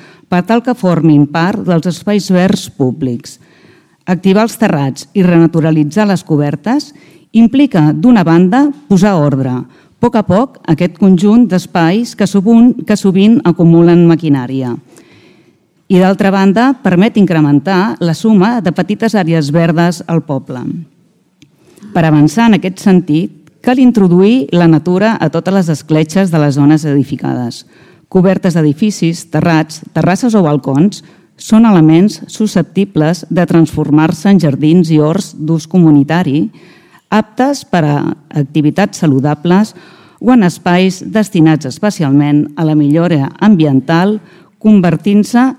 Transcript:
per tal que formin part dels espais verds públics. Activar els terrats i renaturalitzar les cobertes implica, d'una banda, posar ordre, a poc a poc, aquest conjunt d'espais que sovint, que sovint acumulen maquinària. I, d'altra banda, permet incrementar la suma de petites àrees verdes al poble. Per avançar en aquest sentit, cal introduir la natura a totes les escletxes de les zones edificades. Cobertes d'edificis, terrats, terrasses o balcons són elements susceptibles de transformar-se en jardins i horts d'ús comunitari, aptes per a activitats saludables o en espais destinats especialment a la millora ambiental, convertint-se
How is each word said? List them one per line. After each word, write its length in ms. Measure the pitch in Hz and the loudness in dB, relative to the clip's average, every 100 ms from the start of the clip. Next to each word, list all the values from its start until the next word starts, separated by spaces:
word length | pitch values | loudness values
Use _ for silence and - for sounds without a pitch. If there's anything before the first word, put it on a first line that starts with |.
| - _ - | -20 _ -6
per 160 | 175 | -4
tal 180 | 175 233 | -2 -2
que 120 | 247 240 | -2 -4
formin 500 | 180 170 156 147 143 | -2 0 2 2 2
part 380 | 165 175 208 | -2 -4 -4
dels 240 | - 170 185 | -2 -2 -2
espais 400 | 165 - 208 196 | -6 -4 -4 0
verds 360 | 180 190 - - | 0 0 -2 -6
públics. 680 | - 131 - 131 117 - - _ _ _ _ _ _ - | -4 -4 -4 -8 -8 -12 -20 _ _ _ _ _ _ -6
Activar 360 | 180 190 196 | -2 0 0
els 120 | 220 - | 0 -2
terrats 480 | 208 156 135 - - 202 | -2 -2 -4 -6 -8 -2
i 80 | |
renaturalitzar 840 | 180 165 165 165 160 156 147 208 208 | 2 4 2 0 -2 0 -2 -2 -2
les 160 | 180 | -2
cobertes 680 | - 147 143 147 214 285 - - - _ _ | -2 -4 -2 -6 -4 -4 -6 -20 -20 _ _
implica, 600 | 220 226 269 285 185 151 | 2 2 2 0 2 0
d'una 320 | 151 226 226 | 2 2 2
banda, 440 | 165 170 185 247 294 - - | 2 2 2 2 0 -4 -2
posar 280 | 190 208 180 | 0 2 0
ordre, 300 | 147 135 131 | 0 -2 -4
a 500 | 123 120 _ _ - | -6 -10 _ _ -4
poc 160 | 240 226 | -2 -2
a 60 | |
poc, 380 | 202 180 175 - - | 0 0 -2 -6 -4
aquest 280 | 147 175 - | -2 -2 0
conjunt 480 | 196 180 208 233 220 | 2 2 4 2 2
d'espais 640 | 180 175 180 165 202 240 - | 0 -4 -2 0 -2 -4 -4
que 120 | 202 | -2
sovint, 440 | 202 190 233 240 - - | 0 2 4 4 2 -4
que 100 | 208 | -2
sovint 440 | 196 185 214 233 | 0 2 2 2
acumulen 600 | - 170 165 165 170 170 170 | 0 2 4 4 4 4 4
maquinària. 720 | 160 156 139 123 131 123 117 _ - _ _ _ _ _ _ _ _ - | 2 0 -2 -2 -6 -6 -8 _ -20 _ _ _ _ _ _ _ _ -2
I, 80 | 185 | 2
d'altra 340 | 185 196 190 | 2 0 0
banda, 440 | 196 196 196 254 262 | 2 0 2 0 0
permet 320 | 202 175 226 226 | 0 2 0 2
incrementar 800 | 190 160 147 143 165 185 214 - | 0 2 2 0 0 -2 -2 -4
la 120 | 170 | -4
suma 440 | 156 220 208 208 247 | -2 0 2 2 0
de 120 | 175 147 | -4 -4
petites 380 | 170 208 226 214 | -6 -4 -2 -2
àrees 320 | 160 165 143 | -2 -2 0
verdes 500 | 165 165 165 170 165 - | 0 0 0 -2 -2 -4
al 140 | 165 151 | -4 -4
poble. 320 | 135 135 127 - 170 160 _ _ _ _ _ - _ _ _ - | -8 -8 -12 -10 -10 -14 _ _ _ _ _ -20 _ _ _ -8
Per 100 | 185 | -2
avançar 440 | 160 151 151 226 233 | 2 4 2 2 2
en 100 | 196 | 2
aquest 240 | 185 185 | -2 -4
sentit, 480 | 202 180 151 156 202 - _ _ | 0 2 2 -4 -4 -12 _ _
cal 160 | - 254 | -4 2
introduir 680 | 254 233 185 175 196 254 - | 2 2 2 4 2 0 0
la 160 | 175 170 | 0 2
natura 480 | 156 175 185 220 220 | 2 0 -2 -2 -2
a 120 | 151 | -4
totes 220 | 165 180 | -4 -2
les 140 | 196 170 | -2 -2
escletxes 580 | 147 - 156 156 190 190 | -4 -2 -2 0 -2 0
de 80 | 160 | 0
les 160 | 147 | 0
zones 300 | 139 143 156 | 2 2 2
edificades. 800 | 156 143 - - 131 127 120 - - _ _ _ _ | 0 -2 -2 -6 -6 -6 -8 -10 -20 _ _ _ _
Cobertes 460 | 190 190 185 190 | 0 0 0 -2
d'edificis, 720 | 165 151 143 214 - 165 165 - | 0 0 0 -4 -2 -4 -6 -6
terrats, 500 | 156 175 156 156 - - | -4 0 0 -2 -10 -10
terrasses 440 | 160 165 190 247 214 | -4 -2 0 0 0
o 80 | |
balcons 580 | 160 147 - 139 202 - - _ _ _ | 0 0 -2 0 0 -2 -20 _ _ _
són 280 | - 220 226 | 0 2 4
elements 520 | 180 156 165 208 - - | 4 4 4 2 -2 -16
susceptibles 1000 | - 214 185 - - 196 151 156 175 - | -6 -2 -2 -4 -4 -4 -2 -2 -4 -4
de 140 | 170 170 | -4 0
transformar-se 840 | 170 156 151 147 151 160 160 196 | 2 0 -2 0 0 0 -2 0
en 100 | 196 | 2
jardins 500 | 151 131 151 175 160 | 2 0 0 2 2
i 80 | 156 | 0
horts 360 | 151 196 - - | 0 -2 -6 -10
d'ús 300 | 156 165 - | -6 -6 -2
comunitari, 800 | 185 160 147 143 165 160 143 220 - - _ _ _ - | 2 4 4 2 -2 -2 -4 -4 -10 -20 _ _ _ -4
aptes 560 | 214 - - 262 277 | -4 -4 -4 -4 -4
per 200 | - 180 | -4 -2
a 140 | 151 147 - - _ | 0 -2 -4 -8 _
activitats 720 | 151 135 160 147 - 202 - | -6 -4 -2 -2 -2 -4 -2
saludables 720 | 160 131 147 151 175 185 214 - - - _ - | -2 0 -2 -4 0 0 0 -8 -20 -20 _ -6
o 120 | 220 | 0
en 100 | 247 | 2
espais 560 | 180 - 180 180 190 180 - | 2 -2 -2 0 0 -4 -6
destinats 640 | 220 208 185 160 156 139 | -4 -2 0 2 0 -4
especialment 800 | - 208 - 143 143 147 147 - - | -6 -6 -4 -2 0 2 0 -2 -4
a 100 | 160 | -2
la 80 | |
millora 560 | 151 143 156 170 156 135 - | 0 0 0 0 -2 -4 -2
ambiental, 800 | 214 185 151 131 - 165 196 214 - _ _ _ | 2 2 2 0 0 0 0 -4 -10 _ _ _
convertint-se 840 | 214 208 175 165 202 208 196 240 262 | 2 2 2 -2 0 0 0 0 0